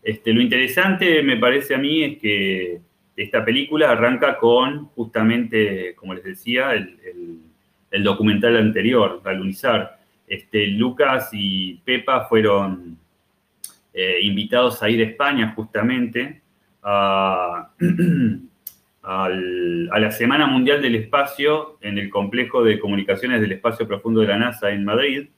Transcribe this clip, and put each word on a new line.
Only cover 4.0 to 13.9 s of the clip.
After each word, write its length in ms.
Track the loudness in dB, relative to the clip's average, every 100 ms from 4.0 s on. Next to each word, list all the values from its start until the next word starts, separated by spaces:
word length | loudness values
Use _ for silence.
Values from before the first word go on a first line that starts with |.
| 2 2 0 2
con, 480 | 4 4 2 -2 -12
justamente, 1040 | -10 -6 0 2 2 0 0 0 -2 -8 -12
como 180 | -14
les 100 | -12
decía, 500 | -12 -12 -4 -2 0
el, 240 | -2 -4 -14
el, 340 | -18 -16 -16 -16 -20 _ _ _ _
el 120 | -2
documental 520 | 0 2 2 2 2 4
anterior, 680 | 2 2 2 2 2 -2 -6
Alunizar. 720 | -6 -6 -4 0 0 -2 -14 _ _ _
Este, 400 | -14 -4 -2 -2
Lucas 600 | 0 -2 0 0 0 -4
y 440 | -6 -6 -4 -6 -8 -4
Pepa 400 | -4 0 -2 2
fueron, 720 | 2 4 2 0 -6 -12 -20 _ _ _ _ _ _ -20 _ _